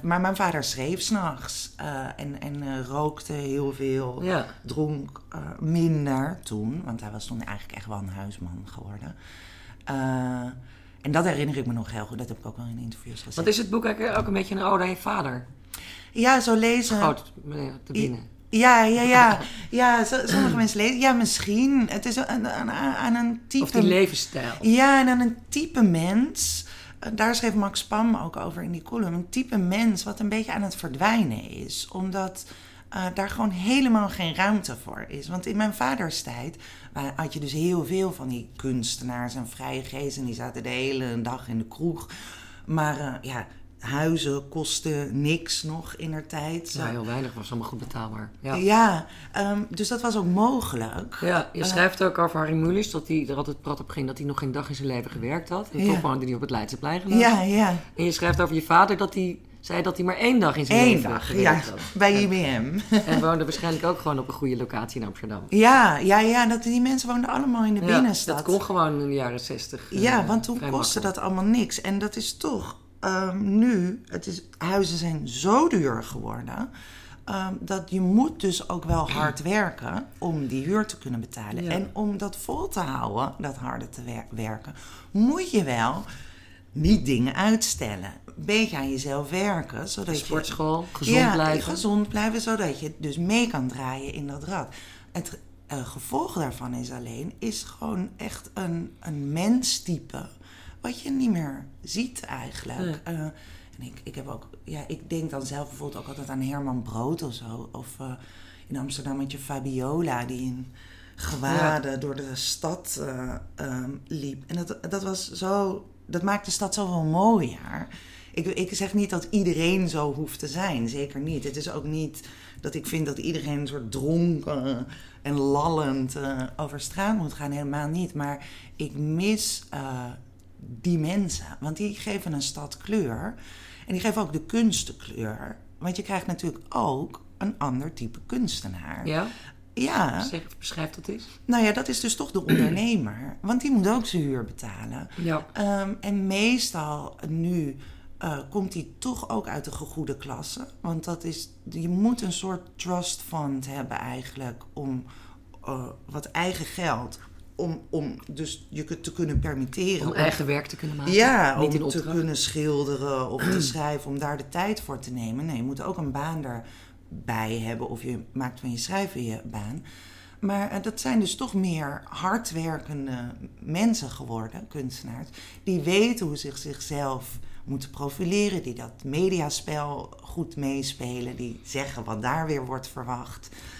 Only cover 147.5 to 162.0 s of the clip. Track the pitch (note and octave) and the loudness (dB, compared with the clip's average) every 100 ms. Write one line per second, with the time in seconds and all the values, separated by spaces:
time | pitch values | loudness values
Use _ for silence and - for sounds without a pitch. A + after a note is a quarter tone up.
147.5 | F3 C#3+ C3+ - - - - E3+ C#3+ C3+ | 0 -2 -6 -12 -16 -16 -6 -4 -4 -4
148.5 | G#3 F#3 E3+ B2+ - - - - A2+ - | -2 -2 -4 -10 -8 -6 -6 -4 -4 -4
149.5 | D3 - - D3+ - C#3+ C3+ C#3 A#2+ D3 | -6 -8 -10 -10 -8 -6 -6 -8 -8 -8
150.5 | B3+ C4 - F3 D#3+ F3 E3+ E3 D#3 - | -10 -12 -8 -6 -4 -4 -6 -6 -8 -10
151.5 | - - E3 E3+ F3+ A3+ A#3+ F#3+ - F#3+ | -14 -12 -6 0 4 4 2 -2 -4 -4
152.5 | F3+ - - F3 F3+ F3 - - D#3+ D3 | -6 -8 -8 -2 -2 -2 -6 -6 -4 -2
153.5 | C3+ C3+ C#3 B2 - B2 B2+ B2+ C3+ B2+ | -4 -6 -8 -6 -6 -6 -8 -10 -10 -10
154.5 | B2 - D3+ C3+ B2+ B2+ - - - - | -10 -14 -8 -4 -6 -8 -16 -20 -20 -20
155.5 | - - C3 B2+ - - D3 - D#3+ F3+ | -14 -8 -8 -8 -12 -12 -10 -6 -2 -2
156.5 | F#3 D#3+ - E3+ A#2 A#2 - - - - | -2 -6 -4 -2 -2 -4 -12 -18 -20 -12
157.5 | - D3+ D#3+ - D#3+ D3 - - C#3+ D#3 | -4 -4 -4 -4 -4 -4 -6 -10 -8 -8
158.5 | - - D3 D3 E3 - - D#3 C3+ D#3 | -10 -10 -10 -8 -8 -6 -2 0 0 0
159.5 | C3+ C3 - F#3 F3 D3+ E3 D#3 - C#3+ | -2 -4 -2 0 0 0 2 2 2 0
160.5 | C#3+ - - D#3 D3 D3 G3 B3 A#3 C#3+ | -2 -4 -8 -8 -4 4 6 8 8 6
161.5 | C3+ D3+ D3+ D3+ E3+ | 4 2 2 0 -2